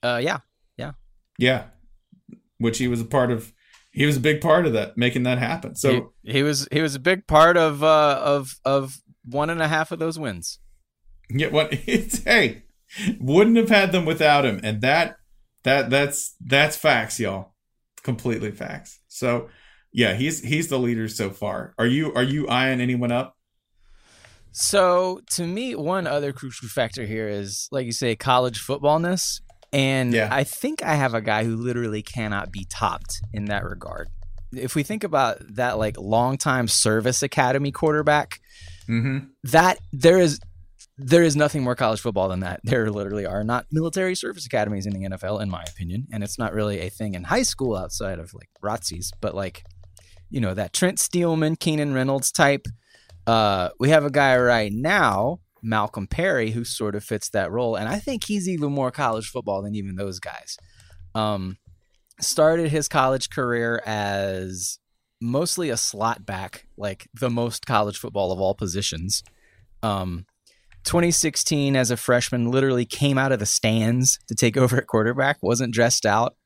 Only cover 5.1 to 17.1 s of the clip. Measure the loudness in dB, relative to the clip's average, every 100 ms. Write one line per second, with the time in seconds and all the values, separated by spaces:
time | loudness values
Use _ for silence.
5.1 | 2 0 0 -2 -4 -8 -2 2 2 -2
6.1 | _ -4 0 2 0 -2 0 0 0 0
7.1 | 0 4 8 8 8 4 4 4 6 6
8.1 | 2 2 0 -2 -6 0 0 -2 -12 _
9.1 | _ -8 -4 -2 0 0 0 -2 -4 -4
10.1 | -4 -6 -6 -10 -12 -20 _ _ _ _
11.1 | -20 _ -2 2 2 2 -2 0 0 0
12.1 | -6 2 4 4 -2 -18 _ _ -6 -4
13.1 | -4 2 6 8 6 6 6 6 2 0
14.1 | 2 4 6 4 0 -4 -2 2 2 0
15.1 | -6 _ _ _ _ 2 2 4 2 2
16.1 | -2 -8 -12 0 4 4 2 2 2 0